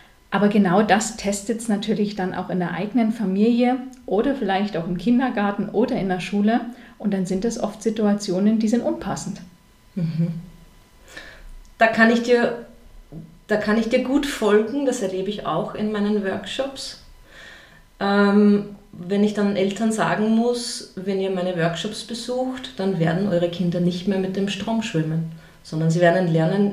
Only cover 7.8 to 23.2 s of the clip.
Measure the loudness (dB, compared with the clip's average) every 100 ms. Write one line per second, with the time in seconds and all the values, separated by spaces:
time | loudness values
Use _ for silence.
7.8 | -4 0 2 0 0 2 2 4 2 2
8.8 | 0 -2 -4 -6 -8 -10 -14 -20 _ _
9.8 | -12 -4 -2 0 -2 -4 -12 -20 -20 -20
10.8 | -20 -20 -20 -20 -20 -20 -20 -20 -20 0
11.8 | 2 4 4 4 4 4 4 -2 -10 -20
12.8 | -20 -20 -20 -18 -18 -18 -4 -2 2 0
13.8 | 2 0 2 0 0 -2 2 4 2 0
14.8 | 0 0 -2 -4 -4 -4 -4 -4 -4 -4
15.8 | -4 -2 0 0 -2 -4 -6 -6 -6 -8
16.8 | -12 -14 -20 -20 -20 -20 -20 -20 -20 -20
17.8 | -20 -6 0 4 6 6 6 4 0 -12
18.8 | -20 -16 -4 0 0 2 0 0 0 0
19.8 | -2 0 0 0 2 2 2 0 -4 -10
20.8 | -12 -10 -4 -2 -2 -2 -2 0 -2 -2
21.8 | -6 -8 -10 -10 -6 -4 -4 -6 -10 -4
22.8 | -2 0 0 0